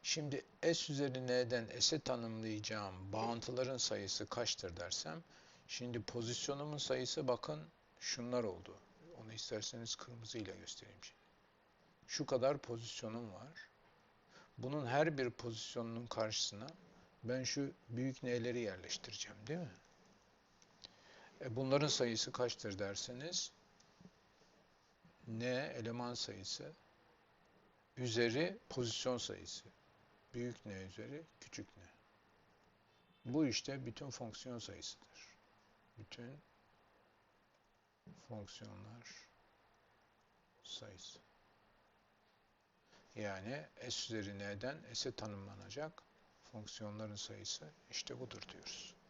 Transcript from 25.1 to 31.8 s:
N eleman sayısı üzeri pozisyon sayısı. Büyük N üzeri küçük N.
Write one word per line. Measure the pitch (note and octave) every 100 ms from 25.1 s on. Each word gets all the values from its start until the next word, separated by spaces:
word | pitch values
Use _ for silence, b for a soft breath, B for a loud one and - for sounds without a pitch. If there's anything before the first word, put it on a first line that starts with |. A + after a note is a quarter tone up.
| - -
N | A2+ A#2+
eleman | B2+ D3+ B2+ A2+ A#2 A#2+
sayısı | A#2+ - G2+ F#2+ - - E3 - - - - - - - - - - _ -
üzeri | B2 A2+ A#2 B2 F3 G3 -
pozisyon | - A#2+ - B2+ B2
sayısı. | - G2 F2 - - - - - - - -
Büyük | B2 A#2+ A2+ G#2+
N |
üzeri | F#2+ F#2+ F#2+ A2+ C#3+ E3 -
küçük | - - -
N. | -